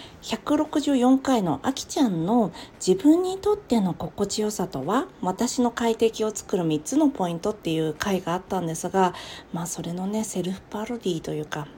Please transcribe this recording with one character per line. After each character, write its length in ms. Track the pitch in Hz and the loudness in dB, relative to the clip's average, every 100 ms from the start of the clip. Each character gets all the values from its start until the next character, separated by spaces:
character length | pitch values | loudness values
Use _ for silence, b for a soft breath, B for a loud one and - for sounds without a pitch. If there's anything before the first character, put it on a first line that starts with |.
| B B | B B
百 340 | - 220 - 302 | -6 -6 0 0
六 240 | 302 311 | 0 0
十 140 | 285 | 2
四 240 | 269 247 269 | 4 6 4
回 240 | 269 247 | 4 2
の 160 | 180 139 | 2 0
あ 80 | - | -2
き 120 | 277 | -4
ち 140 | - 349 | -4 0
ゃ 80 | 254 | 2
ん 200 | 170 165 | 2 2
の 260 | 240 190 B B - | 2 2 B B -2
自 160 | - 381 | 2 4
分 200 | 294 330 | 6 6
に 140 | 370 381 | 4 0
と 160 | 403 | 0
っ 20 | 415 | 0
て 240 | - 226 | 2 2
の 120 | 190 | 2
心 340 | 160 170 - 202 | 0 -6 -4 -4
地 160 | - | -2
よ 100 | 214 | -2
さ 160 | 208 180 | -2 -4
と 180 | 139 139 | -4 0
は、 220 | 226 349 - | 0 -2 -4
私 400 | 180 185 240 - | -4 -2 -2 2
の 120 | 240 | 0
快 240 | 240 233 226 | 0 0 2
適 260 | 226 226 | 2 2
を 100 | 214 | -4
作 240 | 214 - 196 | -4 -2 0
る 60 | |
三 180 | 165 151 | 2 0
つ 160 | - 269 | 0 2
の 120 | 302 | 2
ポ 180 | - 180 | 2 -2
イ 60 | |
ン 80 | 170 | -2
ト 100 | 208 | -4
っ 40 | |
て 180 | 208 170 | -4 -2
い 60 | 160 | -2
う 160 | 156 | -2
回 260 | 151 208 185 | -2 -2 -2
が 140 | 185 | 0
あ 20 | 175 | -4
っ 60 | - | -2
た 140 | 190 | -4
ん 80 | 170 | -2
で 60 | 160 | -4
す 120 | 175 | -2
が、 260 | 190 185 180 B B - | 2 2 0 B B -10
ま 100 | 170 | -8
あ、 40 | 170 | -6
そ 160 | - | -8
れ 100 | 165 | -6
の 140 | 175 190 | -6 -4
ね、 160 | 214 | -4
セ 220 | 220 190 | -4 -4
ル 80 | 180 | -4
フ 80 | 190 - | -6 -8
パ 140 | 208 | -8
ロ 120 | 220 240 | -6 -4
デ 120 | 190 | -4
ィ 100 | 165 | -4
と 120 | - | -4
い 80 | 151 | -6
う 40 | |
か、 220 | 151 156 147 | -6 -8 -10